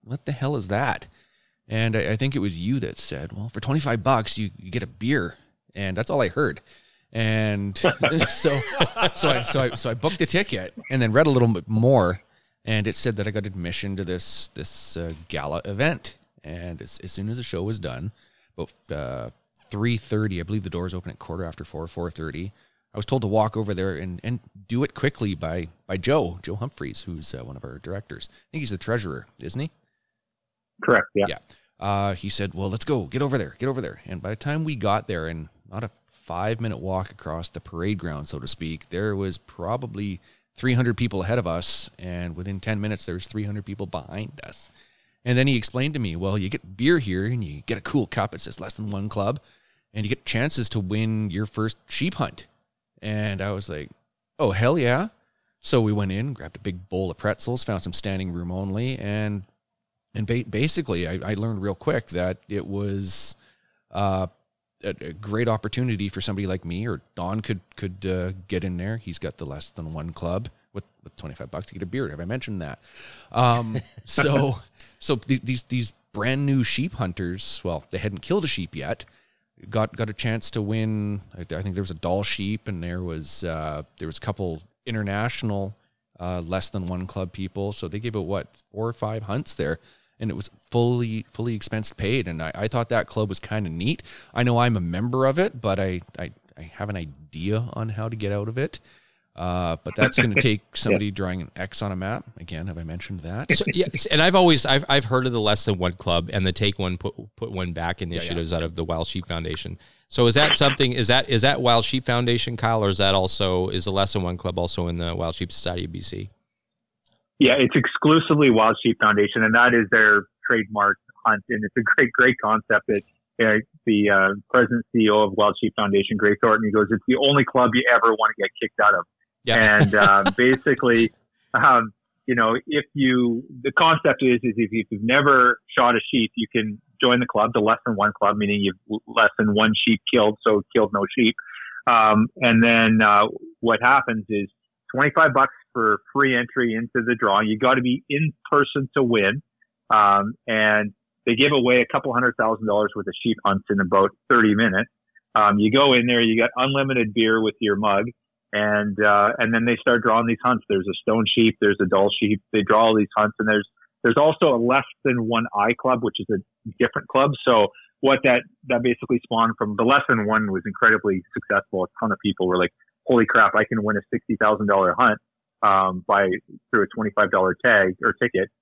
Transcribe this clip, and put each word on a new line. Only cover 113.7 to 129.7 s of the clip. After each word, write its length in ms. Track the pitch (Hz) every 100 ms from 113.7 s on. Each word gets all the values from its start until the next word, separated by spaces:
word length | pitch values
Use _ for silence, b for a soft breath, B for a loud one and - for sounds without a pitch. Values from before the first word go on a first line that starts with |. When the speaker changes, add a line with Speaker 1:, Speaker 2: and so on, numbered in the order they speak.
| 95 95
Speaker 3:
the 60 |
Less 220 | 95 98
Than 100 | 104
One 140 | 90 90
Club 200 | 92 87
also 300 | 87 - 85
in 100 | 85
the 180 | 85 85
Wild 200 | 85 82
Sheep 160 | 87
Society 340 | - 87 87 87
of 60 |
B 100 | 85
C? 300 | 92 92 101 _ _ _ _ _ _ _ _ _ _ _
Speaker 2:
Yeah, 160 | 127 135
it's 160 | 127 165
exclusively 720 | 123 - 151 160 - 147 143
Wild 260 | 113 110 110
Sheep 140 | 117 113
Foundation, 440 | 107 104 104 -
and 100 | 110
that 220 | 113 123 120
is 100 | 104
their 320 | 117 107 104 95 _ -
trademark 480 | 117 98 107 101 98 _ _ 120
hunt. 180 | 107 -
And 140 | 113
it's 140 | 107 -
a 60 | 117 -
great, 160 | 127
great 240 | - 127 123
concept 440 | 107 110 - 104 -
that, 160 | 104 - _ _ -
uh, 180 | 113 107 110 _ -
the, 240 | 104 104
uh, 240 | 98 95 101 -
president 360 | 127 117 120 -
C 120 | 117
E 60 | 107
O 80 | 107
of 140 | 107
Wild 220 | 95 104 95
Sheep 120 | 110 -
Foundation, 400 | 104 98 98 104
Gray 180 | 104 101
Thornton, 240 | 117 110 110
he 60 |
goes, 160 | 104 101
"It's 140 | 110 -
the 80 | 127
only 300 | 139 143 131
club 240 | 127 123 123
you 80 | 123
ever 240 | 120 113
wanna 200 | 110 110 110
get 120 | 98 -
kicked 180 | 110 -
out 120 | 104 95
of." 100 | 85 _ _ _ -
Speaker 3:
Yeah. 340 | 113 110